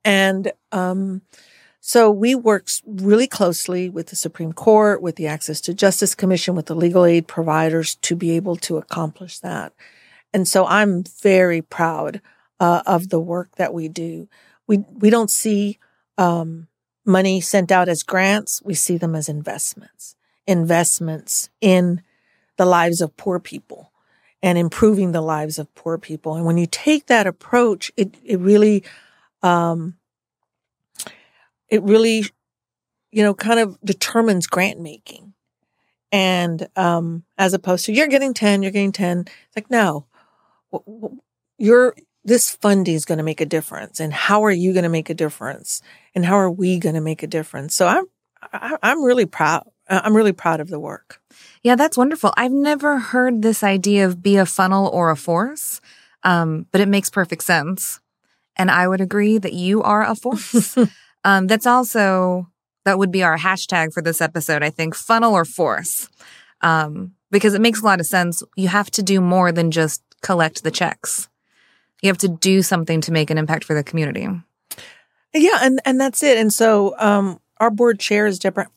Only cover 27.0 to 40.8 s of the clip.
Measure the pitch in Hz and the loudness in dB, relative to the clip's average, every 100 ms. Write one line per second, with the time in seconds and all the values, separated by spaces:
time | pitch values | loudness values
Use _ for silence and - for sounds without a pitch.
27 | - 240 190 170 - 247 240 190 - - | 2 2 2 -4 -2 2 2 0 -6 -4
28 | 190 _ - 190 185 208 214 202 - - | -4 _ -6 0 4 6 6 2 -2 -20
29 | _ _ _ _ 185 175 170 165 165 170 | _ _ _ _ 2 2 0 -2 -8 -14
30 | _ _ _ _ _ _ _ _ _ - | _ _ _ _ _ _ _ _ _ -18
31 | - - _ _ _ _ _ 220 196 220 | -18 -18 _ _ _ _ _ -2 4 4
32 | 226 220 202 _ _ _ _ _ _ _ | 4 0 -4 _ _ _ _ _ _ _
33 | _ 214 208 196 208 233 214 180 196 190 | _ 0 0 0 0 0 0 -4 -6 -4
34 | - 226 226 185 160 175 190 - 165 113 | -2 0 2 0 -2 -2 -2 -4 -16 -18
35 | - - 202 _ _ _ _ _ _ _ | -20 -20 -20 _ _ _ _ _ _ _
36 | _ 202 185 180 175 160 - 190 175 170 | _ 0 2 0 -2 -6 -8 -2 0 0
37 | 165 165 - - 190 185 - 180 - 214 | -4 -8 -12 -2 0 0 -2 -2 0 0
38 | 302 269 269 247 208 202 190 202 196 196 | 2 2 0 0 2 2 0 -2 -2 -2
39 | 180 175 175 - _ 220 208 233 190 147 | -2 -2 -6 -16 _ -14 -2 0 0 -2
40 | 139 _ _ _ _ _ _ 185 | -10 _ _ _ _ _ _ -14